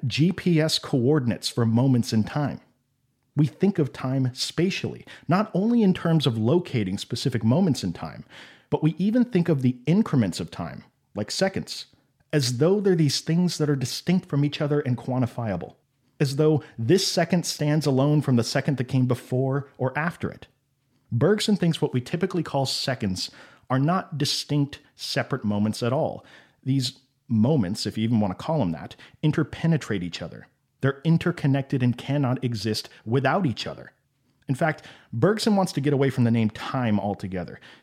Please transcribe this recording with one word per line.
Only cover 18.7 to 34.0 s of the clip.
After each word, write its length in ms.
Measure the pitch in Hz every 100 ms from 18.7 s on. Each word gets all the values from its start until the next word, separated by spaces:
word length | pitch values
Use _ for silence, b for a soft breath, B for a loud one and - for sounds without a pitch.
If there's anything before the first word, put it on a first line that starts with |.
| 131
that 60 |
came 220 | 123 131 127
before 600 | 123 - 127 131 135 135 -
or 200 | 127 -
after 320 | 165 170 -
it. 160 | - - _ _ _ _ _ -
Bergson 440 | 120 156 214 - 208
thinks 240 | 170 -
what 120 | 151
we 80 | 127
typically 420 | 123 170 190 185
call 220 | 160 143
seconds 680 | 135 - - 123 101 92 - B B B B
are 100 | 131
not 380 | 143 185 - 143
distinct, 600 | 143 - - 147 143 - _
separate 500 | b - - 120 131
moments 380 | 104 104 107 113
at 100 | 120
all. 320 | 135 135 - - B B B
These 340 | 131 135 123 - _ _ -
moments, 560 | 113 113 156 90 104
if 140 | 107 107
you 60 |
even 160 | 110 117
want 160 | 104 87
to 60 |
call 180 | - 160
them 120 | 98
that, 240 | 80 87 - B B
interpenetrate 800 | 156 147 143 - 165 160 - 104
each 200 | 87 -
other. 240 | 80 57 - _ _ _
They're 180 | 135 -
interconnected 800 | 165 165 180 170 147 135 135 139
and 140 | 123 120
cannot 480 | - 143 131 127
exist 440 | 127 117 107 107 - B
without 420 | - 131 131 165 170
each 200 | 107 -
other. 260 | 73 - -